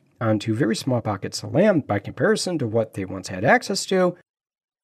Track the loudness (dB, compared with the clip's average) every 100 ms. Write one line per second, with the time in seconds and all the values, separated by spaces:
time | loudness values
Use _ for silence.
0 | _ -4 0 2 0 0 0 0 0 -2
1 | -2 -6 -6 -10 -2 2 4 4 2 -2
2 | -4 -2 0 2 -2 -4 0 0 -2 -4
3 | -8 -8 -10 -2 2 2 2 -6 -2 0
4 | 0 -2 _ _ _ _ _ _